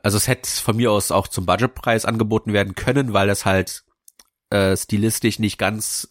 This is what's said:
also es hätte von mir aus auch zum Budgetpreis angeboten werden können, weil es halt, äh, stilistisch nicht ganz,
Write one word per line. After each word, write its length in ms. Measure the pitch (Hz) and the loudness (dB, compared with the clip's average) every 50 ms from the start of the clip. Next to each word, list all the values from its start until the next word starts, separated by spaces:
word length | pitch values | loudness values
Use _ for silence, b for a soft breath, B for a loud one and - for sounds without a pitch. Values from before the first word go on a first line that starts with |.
| - | -2
also 160 | 104 101 104 | 0 2 2
es 100 | - - | 2 0
hätte 180 | 127 - - | -2 -2 -2
von 300 | - - - - - 107 | -6 -6 -4 -2 -2 0
mir 160 | 113 120 117 104 | 2 2 2 2
aus 180 | 101 - - | 2 0 2
auch 160 | 82 95 101 | 0 0 0
zum 200 | - - - 92 | 0 -6 -6 0
Budgetpreis 580 | 87 87 95 120 127 - - - 123 113 110 - | 0 0 2 0 -2 -2 -4 -2 0 0 0 0
angeboten 480 | - 117 113 113 107 110 110 - 113 104 | -2 0 0 0 0 0 -2 0 0 0
werden 220 | 104 98 98 92 | 0 0 0 -2
können, 400 | - - - 127 143 135 123 101 | -4 -2 0 0 0 0 2 2
weil 160 | 98 98 101 | 2 2 2
es 160 | 101 - - | 0 0 0
halt, 360 | 101 95 95 92 - - - - _ _ _ _ - _ _ - _ _ _ _ _ | 2 2 2 0 -2 -6 -14 -16 _ _ _ _ -20 _ _ -20 _ _ _ _ _
äh, 260 | - 101 98 95 95 | 0 2 2 2 2
stilistisch 600 | 92 - - 110 101 104 113 104 - - 113 104 - | 0 -2 -2 0 0 2 0 0 0 0 -2 0 0
nicht 180 | 107 104 - | -2 -2 -2
ganz, 500 | - 104 95 107 107 - - - - - - | 0 -2 -2 -2 -2 -6 -6 -6 -8 -8 -4